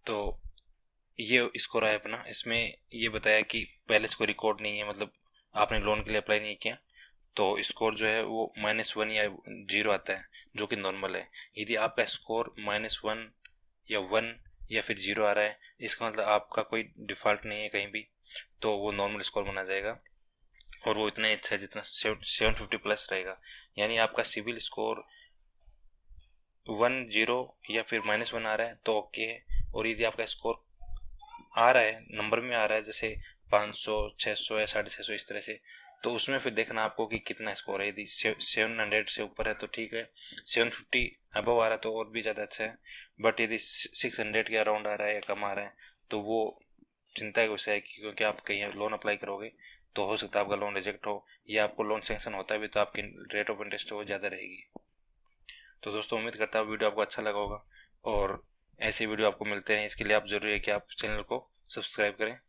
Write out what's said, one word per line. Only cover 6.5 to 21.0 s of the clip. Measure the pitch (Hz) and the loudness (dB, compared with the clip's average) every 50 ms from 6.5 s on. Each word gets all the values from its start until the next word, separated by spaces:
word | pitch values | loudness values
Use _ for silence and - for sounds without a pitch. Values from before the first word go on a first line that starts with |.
| 101 | -8
किया, | - - 110 113 - _ _ _ - - - _ _ _ _ _ | -4 -4 -6 -6 -6 _ _ _ -20 -20 -20 _ _ _ _ _
तो | - 104 95 104 101 101 | 2 4 4 4 2 -2
score | - - - 113 110 110 | -4 -2 2 2 2 2
जो | 104 110 | 2 2
है | 107 110 113 110 | 2 2 2 0
वो | 107 110 113 113 110 - | -2 -2 -4 -4 -4 -4
माइनस | 107 104 104 107 110 110 - - | -2 0 0 0 0 -2 -4 -2
वन | 107 107 107 | -2 -2 0
या | 110 107 107 104 95 - - - 104 98 101 95 | 2 2 2 0 -2 -8 -14 -14 -14 -12 -6 -2
ज़ीरो | 98 104 104 107 | 0 2 4 4
आता | 101 92 - - 95 | 2 2 2 -4 -4
है, | 95 - - - - - _ _ | -4 -6 -16 -20 -20 -20 _ _
जो | - 104 | -6 -4
कि | - - | -2 -2
नॉर्मल | 104 98 95 95 98 98 95 92 | -2 -2 -4 -2 -2 -2 -2 -2
है। | 90 - - - - - _ _ | -4 -6 -10 -16 -20 -20 _ _
यदि | 107 107 107 117 | -8 -4 -2 0
आपका | 107 110 110 - - 113 | 2 2 2 2 0 0
score | - - - - - 110 113 117 - - - | 0 -2 -10 -6 -2 -2 0 0 -2 -6 -6
minus | 107 104 104 107 110 110 - - - | -2 -2 0 0 0 -2 -6 -4 -2
one | 107 107 113 113 110 _ _ _ - _ _ _ _ _ _ _ - | -2 -2 -2 -6 -14 _ _ _ -20 _ _ _ _ _ _ _ -2
या | 110 104 | -2 -2
वन | 95 90 101 110 113 117 117 - - - - - - - | 0 4 4 4 4 2 -8 -12 -18 -20 -14 -12 -10 -2
या | 110 110 | -2 -2
फिर | - - 110 95 | 0 -2 -4 -4
ज़ीरो | 95 98 104 110 107 | -2 -2 2 4 4
आ | 104 | 4
रहा | 101 104 104 | 6 4 2
है, | 107 107 - - - _ _ | 2 0 -6 -18 -20 _ _
इसका | 117 107 - - 123 | -6 -6 -4 -2 -4
मतलब | 113 107 110 101 | -2 0 0 4
आपका | 104 104 104 - - - 113 107 | 4 4 4 4 0 -2 -2 -2
कोई | - - 113 110 - _ - | 0 -2 -2 -2 -4 _ -14
default | 110 101 98 - - 110 104 104 - | -10 -10 -10 0 2 2 2 2 0
नहीं | 110 104 107 | -8 -6 -6
है | 107 104 | -6 -4
कहीं | - 101 101 | -2 -4 -4
भी, | 101 101 107 107 _ _ _ _ - - - - _ _ _ | -4 -6 -10 -10 _ _ _ _ -16 -14 -14 -14 _ _ _
तो | - 110 107 | 0 0 2
वो | 101 101 104 | 2 0 0
normal | 101 101 101 101 107 104 | 0 0 0 0 -2 -4
score | 92 - - 107 98 | -6 -2 -2 -2 -2
माना | 98 98 98 95 | 0 -2 -2 -2
जाएगा | 92 95 98 98 107 117 - _ - _ _ _ _ _ _ _ _ _ _ - - - - - | 0 -2 0 0 -2 -4 -6 _ -20 _ _ _ _ _ _ _ _ _ _ -20 -18 -18 -4 0
और | 117 107 | 0 2
वो | 107 | 2